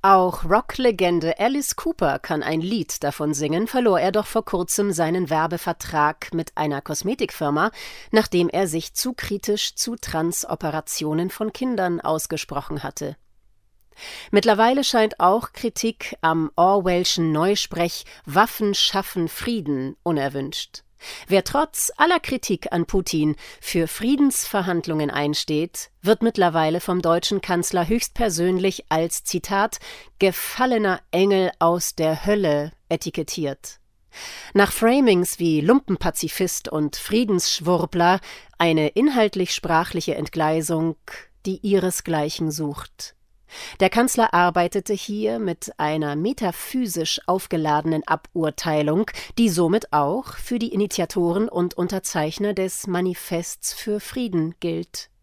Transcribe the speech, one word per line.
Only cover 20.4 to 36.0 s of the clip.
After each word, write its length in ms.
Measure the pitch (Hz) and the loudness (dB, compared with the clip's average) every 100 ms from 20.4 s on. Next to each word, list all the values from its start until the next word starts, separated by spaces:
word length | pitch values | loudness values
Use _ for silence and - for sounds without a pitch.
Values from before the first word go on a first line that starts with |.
| 139 - - - _ _ - - - | -6 -8 -10 -14 _ _ -16 -16 2
Wer 160 | 190 | 2
trotz 480 | - 277 311 - - - | 2 0 -2 -2 -4 2
aller 200 | 302 349 | 4 4
Kritik 540 | - 262 - 190 - | 0 -4 -2 -4 -2
an 140 | 170 170 | -2 0
Putin 500 | 190 180 160 151 147 - - | -2 0 0 0 0 -8 -14
für 260 | - 185 160 | -4 -2 -2
Friedensverhandlungen 1200 | - 226 277 285 - - 208 185 170 170 156 147 | -2 0 4 4 2 -2 -2 0 -2 -2 -2 -2
einsteht, 800 | - 147 151 - 151 165 - - _ | 0 0 -2 -2 -2 -2 -6 -12 _
wird 220 | 180 220 | 2 2
mittlerweile 580 | 226 220 180 165 156 170 | 2 4 2 4 2 0
vom 220 | - 180 | 0 0
deutschen 400 | 170 170 175 202 | 4 2 2 -4
Kanzler 440 | - 175 175 196 170 | 0 0 0 0 0
höchstpersönlich 1000 | 226 - - 233 165 175 185 190 185 - | 0 -2 -2 0 2 0 2 0 -2 -2
als, 360 | 160 165 - | 0 0 -4
Zitat, 540 | - 180 - 196 214 - - - - - | -4 -6 -2 0 0 -2 -14 -18 -20 0
„gefallener 840 | 196 175 - - 254 233 208 185 - | 0 2 -6 0 2 2 2 0 -2
Engel 400 | 170 196 196 185 - | 2 4 4 2 2
aus 360 | 165 175 - | 2 2 -2
der 300 | - 156 156 | -2 0 0
Hölle“ 480 | 196 208 180 147 147 - _ | 0 2 2 0 -2 -10 _
etikettiert. 880 | 160 - - 151 - 147 139 - - _ _ _ - - - - | -4 -4 -6 -6 -4 -4 -6 -14 -20 _ _ _ -18 -16 -14 -4
Nach 180 | 202 202 | 2 2
Framings 680 | - 226 262 254 185 180 - | 4 4 6 6 6 2 0
wie 220 | 170 156 | 2 2
Lumpenpazifist 1080 | 151 254 - 190 | 4 4 4 -2